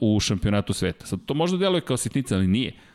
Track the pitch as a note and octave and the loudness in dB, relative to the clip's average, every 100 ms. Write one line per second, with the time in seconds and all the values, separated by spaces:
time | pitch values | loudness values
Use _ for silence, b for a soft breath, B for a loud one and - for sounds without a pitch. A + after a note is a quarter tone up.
0 | A2 G#2 - G2 G#2 G#2 - F#2+ F2+ - | 2 2 2 0 2 0 0 -2 -2 -4
1 | - F#2+ - C#3+ F3 F#3 G3 F3+ - B2+ | -8 -8 -4 0 0 2 2 0 0 -4
2 | A#2+ C#3 B2+ F#2+ F#2+ A2 G#2 - B | -2 -4 0 2 2 2 0 -8 B